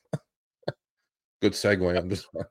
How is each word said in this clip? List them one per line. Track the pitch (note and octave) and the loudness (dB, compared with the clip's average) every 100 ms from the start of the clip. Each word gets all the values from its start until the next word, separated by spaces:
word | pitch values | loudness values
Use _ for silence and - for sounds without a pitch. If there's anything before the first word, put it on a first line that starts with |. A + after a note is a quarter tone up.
| - | -12
<laughs> | - _ _ _ _ - - _ _ _ _ _ - | -12 _ _ _ _ -10 -10 _ _ _ _ _ 0
Good | G#2 | 0
segue | - G#2 G2+ F2+ F2+ | 2 2 2 2 0
on | F2 | -2
this | F#2 - | -6 -6
one. | D#2+ - | -12 -12